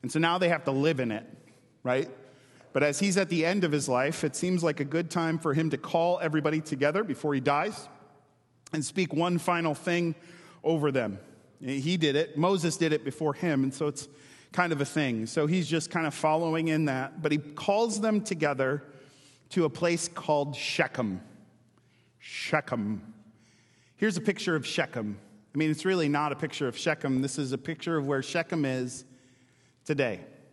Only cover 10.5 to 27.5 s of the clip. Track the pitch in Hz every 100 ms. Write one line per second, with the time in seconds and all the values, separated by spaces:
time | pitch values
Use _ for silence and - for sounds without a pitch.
10.5 | - 147 160 147 131 110 98 - - -
11.5 | _ 127 139 143 180 156 139 170 147 175
12.5 | 196 165 151 165 151 143 - 156 139 180
13.5 | 139 135 135 147 143 - - - - -
14.5 | - 175 151 139 160 143 113 110 - 151
15.5 | 185 151 160 156 175 160 - 156 156 165
16.5 | 160 165 156 151 131 131 - 151 147 143
17.5 | - - 202 233 214 220 214 214 175 151
18.5 | 135 131 143 - - - - - - _
19.5 | - 160 - 170 170 - - - 147 143
20.5 | 135 - - 139 - 110 92 - - -
21.5 | _ _ _ _ _ _ _ - - -
22.5 | 156 - 117 104 107 - - - _ _
23.5 | _ _ _ _ _ 214 175 220 190 -
24.5 | 160 123 - 139 123 107 98 - - _
25.5 | 143 156 156 190 190 151 143 147 139 156
26.5 | - 135 117 - 151 143 131 135 143 135